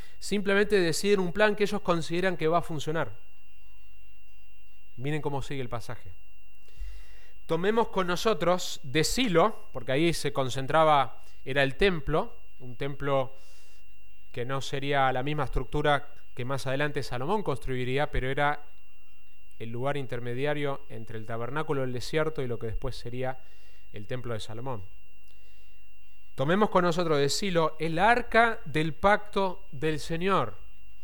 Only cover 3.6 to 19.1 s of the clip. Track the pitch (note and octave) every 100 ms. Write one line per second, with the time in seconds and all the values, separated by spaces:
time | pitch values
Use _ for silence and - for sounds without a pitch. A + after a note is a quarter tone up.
3.6 | - - - - - - - - - -
4.6 | - - - - C3+ D3+ C#3+ C#3 B2 C#3
5.6 | B2 A#2 - A2+ - - - - - -
6.6 | - - - - - - - - - E3
7.6 | F#3 A3+ A3+ G3 F3+ F3 A3+ G#3 E3+ F3+
8.6 | - - C#3+ C#3 D3+ - B3+ E3 G3 -
9.6 | - C3 A#2 C3 E3+ D#3 D3 C#3+ C3 B2
10.6 | C3 D#3 D#3+ D3 B2 - - - - C3+
11.6 | C#3 C3 G3 F3 C#3+ D3+ A3+ - - -
12.6 | B2+ B2 C#3 C#3+ C#3+ C#3 B2+ - - -
13.6 | - - - - - - - - B2 C3+
14.6 | C3 C#3 C#3 C#3+ C3 B2+ C3 D3+ C3 C#3+
15.6 | C#3 D3 D3+ C#3+ - - - - B2 C3+
16.6 | C3+ C3 D3 C#3+ B2+ B2+ C3+ G#3+ F3+ C3
17.6 | - B2+ B2+ C3 D3 C3 B2+ C#3 D3 D3
18.6 | - - - - -